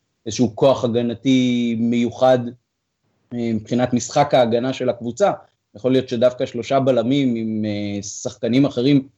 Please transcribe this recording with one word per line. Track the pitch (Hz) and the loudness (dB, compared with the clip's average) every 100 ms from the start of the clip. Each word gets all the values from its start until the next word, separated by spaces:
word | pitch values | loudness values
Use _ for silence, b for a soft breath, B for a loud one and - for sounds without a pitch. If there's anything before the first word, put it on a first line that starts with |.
| _ _ - | _ _ -8
איזשהו | 107 117 - | -2 -2 2
כוח | 139 127 | 2 2
הגנתי | 123 113 117 117 135 131 123 120 120 113 | 0 -2 -4 -4 0 2 2 0 -2 -2
מיוחד, | 117 120 120 117 127 127 120 120 _ _ _ _ _ _ _ | -2 0 -2 0 2 2 0 -12 _ _ _ _ _ _ _
אה, | 120 117 | -6 -4
מבחינת | 110 107 120 123 | -4 -2 -2 0
משחק | 120 - - 143 | 0 0 0 2
ההגנה | 139 120 117 127 | 4 4 2 -2
של | 131 127 | -2 -4
הקבוצה. | 113 117 117 196 120 b _ _ - | -4 -6 -2 0 0 b _ _ -6
יכול | 127 | 0
להיות | 131 127 | 0 0
שדווקא | 120 123 - 131 | 0 0 0 -4
שלושה | 120 113 135 | -6 -2 0
בלמים | 135 123 113 143 131 117 | 2 2 2 2 0 0
עם, | 110 110 | -2 -4
אה, | 107 104 104 101 | -4 -4 -6 -6
שחקנים | 98 - 123 - 117 123 | -10 -12 -12 -6 0 2
אחרים | 139 123 127 143 135 | 2 0 2 2 0